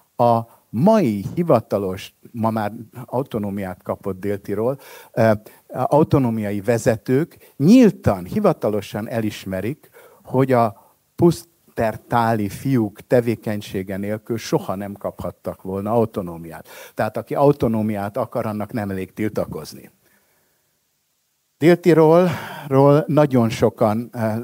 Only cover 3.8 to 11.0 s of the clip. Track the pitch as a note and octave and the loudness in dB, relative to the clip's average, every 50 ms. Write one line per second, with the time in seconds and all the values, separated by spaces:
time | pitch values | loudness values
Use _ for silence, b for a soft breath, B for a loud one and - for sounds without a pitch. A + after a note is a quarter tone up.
3.8 | - - G2 - - G2+ F#2+ F#2 F#2 G2+ G2+ F#2+ - - G2+ G2+ A2 B2 C#3 C#3 | -8 -8 -8 -6 -6 -8 -8 -6 -6 -6 -6 -6 -6 -6 -4 -4 -2 -2 -4 -6
4.8 | B B B B B B B - A2+ A2 G#2+ G#2+ - - B B B - - C3 | B B B B B B B 2 2 2 2 2 -2 -10 B B B -12 -8 -6
5.8 | B2+ - C#3+ C#3+ D#3+ - - C#3+ C3 A#2 A2+ A2+ G#2+ G2+ G#2 G2+ F#2+ A2+ A#2+ A2+ | -2 2 2 2 2 4 2 2 2 0 -2 -2 -4 -4 -4 -4 -2 0 -2 0
6.8 | - C3 A2 G#2+ - - B2+ C3+ E3+ - - - _ - _ - C3+ F3 A#3 C4 | 2 0 0 0 0 0 0 0 0 -2 -6 -14 _ -16 _ 0 4 6 8 8
7.8 | B3 F#3+ - - - - G2+ F#2 F2 F2+ - G#3+ G#3 F#3 D3+ - - A2 G#2 G#2 | 8 6 4 2 0 -2 -2 -2 -4 -6 -4 0 2 2 2 0 0 -2 -2 -2
8.8 | F#2+ - - G#2 G#2+ - B2 A2+ A2 G#2 - - - G2 F#2+ F#2 F#2+ A2+ D3+ - | -4 -6 -8 -8 -8 -6 -4 -4 -4 -4 -6 -8 -10 -8 -8 -6 -6 -6 -8 -10
9.8 | _ _ B B B B B B B B - B2+ C3+ C3 B2+ A#2+ A#2 G#2+ - - | _ _ B B B B B B B B 0 0 2 2 4 2 2 2 -2 -6
10.8 | _ _ _ _ | _ _ _ _